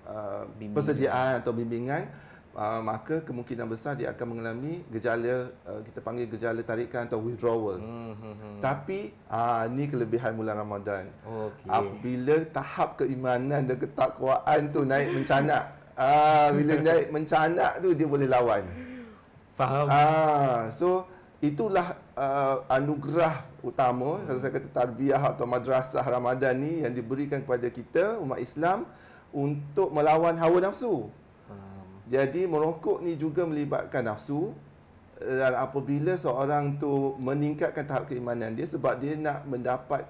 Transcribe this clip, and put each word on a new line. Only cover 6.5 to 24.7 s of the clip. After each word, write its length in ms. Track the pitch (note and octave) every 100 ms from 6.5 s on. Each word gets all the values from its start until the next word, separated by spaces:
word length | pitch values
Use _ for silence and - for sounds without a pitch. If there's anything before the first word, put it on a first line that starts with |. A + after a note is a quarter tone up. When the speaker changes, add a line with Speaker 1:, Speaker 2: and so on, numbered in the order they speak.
| A2+
Speaker 1:
tarikan 420 | A2+ A2+ A#2+ B2 A#2
atau 140 | A#2
withdrawal. 580 | A2+ A#2 A#2+ A#2 G#2+ F2+
Speaker 2:
Hmm, 360 | A2 A#2 A#2
hmm, 200 | G#2+ A2
hmm. 220 | G#2 G#2+ G#2
Speaker 1:
Tapi, 400 | C3 D3 C#3+ F#3+ G#3+ - -
ah, 400 | A2 A#2 A#2 A2+
ni 180 | B2+ D3
kelebihan 460 | C3 A2 A#2 A#2+
bulan 220 | A2+ A2 G#2+
Ramadan. 540 | G#2+ G2+ G2+ G2 F#2+ -
Speaker 2:
Okey. 460 | G#2+ A2+ G#2+ - -
Speaker 1:
Apabila 680 | A2 G2+ G#2+ B2 B2+ B2+ D#3 D#3+
tahap 400 | C#3 C#3 - D#3+ -
keimanan 640 | C3+ B2+ C3 B2 C3 C#3+
dan 140 | C3 B2+
ketakwaan 840 | D3 - C3 - C3 C3 - D3+ D3
tu 140 | D3+
naik 280 | C3+ C3+ C3+
mencanak, 560 | B2 C3+ C#3 D3 C3+ - - -
ah, 540 | - C3 D3 D3+ D3+ D3
bila 240 | C#3+ D3 D#3
Speaker 2:
<laughs> 60 | D#3
Speaker 1:
naik 240 | E3 C#3
mencanak 600 | D3+ D#3 D#3 D#3+ E3+ - -
tu 140 | F3+
dia 160 | D#3+ D#3
boleh 180 | C#3 C3+
lawan. 380 | B2+ A#2+ G#2 F#2 F2+ B3+ B3+ A#3 G#3 - - -
Speaker 2:
Faham. 340 | - C3 C3+ D3
Speaker 1:
Ah, 760 | C#3+ D3+ D#3 D#3 D3 C#3 A#2+ A2+
so 340 | A#2 F3 F#3 F#3 - - -
itulah, 460 | D3 D3 A3 F#3+ F3 - -
uh, 480 | - C#3 C#3 C3+ C3+ -
anugerah 680 | C3 C#3+ D3 C#3 D#3+ D#3+ C#3+ - -
utama, 640 | B2+ - B2+ B2 B2+ F#3
kalau 160 | F#3 B2+
saya 160 | C3
kata 160 | -
tarbiyah 480 | -